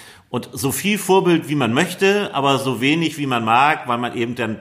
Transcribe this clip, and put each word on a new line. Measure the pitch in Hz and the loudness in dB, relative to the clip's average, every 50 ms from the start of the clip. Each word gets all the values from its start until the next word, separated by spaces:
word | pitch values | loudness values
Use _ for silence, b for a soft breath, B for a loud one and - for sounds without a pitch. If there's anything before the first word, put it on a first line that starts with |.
| B B B B B - | B B B B B -10
und | - 123 - - - | -8 -8 -8 -8 -10
so | 120 117 139 | -6 -4 -4
viel | - - - 196 214 190 | -4 -2 -2 0 -2 0
Vorbild, | - - 190 190 170 180 170 160 - 127 | 2 4 4 4 6 4 2 2 0 -2
wie | 151 | -2
man | 147 135 110 117 | 0 0 2 2
möchte, | 139 180 175 180 - 190 190 202 208 202 - - | 0 0 0 -2 0 2 2 2 2 -2 -2 -4
aber | 139 135 139 139 127 | 0 0 2 2 2
so | 110 135 123 107 123 | 0 -2 -2 0 0
wenig, | 139 151 170 165 156 - | 0 0 2 0 -2 -4
wie | 139 143 | -4 -4
man | 135 127 117 113 | -2 -2 -2 0
mag, | 110 113 123 139 151 156 151 151 123 | 2 4 4 4 4 2 0 -2 -4
weil | 120 | -4
man | 120 123 117 - | -2 -2 -4 -4
eben | 123 117 120 120 | -4 -4 -4 -4
dann | 127 117 110 110 101 | -4 -4 -4 -4 -8